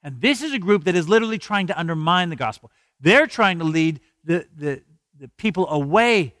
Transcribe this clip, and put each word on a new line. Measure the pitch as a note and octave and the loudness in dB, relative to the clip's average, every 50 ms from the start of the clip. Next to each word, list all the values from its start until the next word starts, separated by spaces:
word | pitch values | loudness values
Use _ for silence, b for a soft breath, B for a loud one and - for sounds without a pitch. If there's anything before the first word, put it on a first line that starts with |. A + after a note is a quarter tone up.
And | - D3 C3 A#2+ | -16 -14 -8 -2
this | F3 B3+ C#4+ A#3 | 0 0 0 0
is | C#4+ D#4+ | -2 -6
a | C#4 A#3+ | -6 -4
group | F3 F#3 G#3 G3+ D3 | 0 2 2 2 2
that | F#3+ F3 | 0 0
is | F3+ D#3+ D#3 | 0 2 2
literally | G#3 A3+ A3+ A3 A3 F3+ | 2 2 2 0 -6 -8
trying | - - G#3 G3+ F#3+ | -6 -4 -4 -4 -2
to | F3 G3 D#3 | -2 -4 -4
undermine | E3+ E3 E3 D#3+ D#3 E3 F3 F3+ F3+ E3+ | -4 -4 -4 -2 0 0 0 0 0 -2
the | D#3+ | -4
gospel. | A#2+ C3 A2 G#2+ - _ - _ _ _ _ _ _ | -6 -6 -6 -8 -10 _ -20 _ _ _ _ _ _
They're | C3+ D#3+ G#3+ C#4 D#4 | 2 4 4 4 4
trying | C4 - - A3 F#3+ F3+ E3 | 2 0 0 2 2 2 0
to | E3 | -2
lead | D#3+ D#3 E3 D#3+ E3 D#3 C3+ _ _ _ _ - | 0 0 2 2 0 0 -4 _ _ _ _ -4
the, | D#3 E3+ F3 - _ - | -2 -2 -2 -4 _ -14
the, | D#3 D3 D3 C#3 - _ _ _ _ _ _ _ C#3 | -8 -6 -6 -6 -8 _ _ _ _ _ _ _ -20
the | C#3 B2 _ | -20 -20 _
people | - - A3 D#3+ F3+ F#3 - | -6 -4 -4 0 0 -2 0
away | D#3 D3+ C#3 C#3+ D#3+ G#3+ A#3 A#3+ A3+ G#3 D#3+ B2 - _ | 0 -2 -2 2 2 2 4 4 2 0 0 -2 -8 _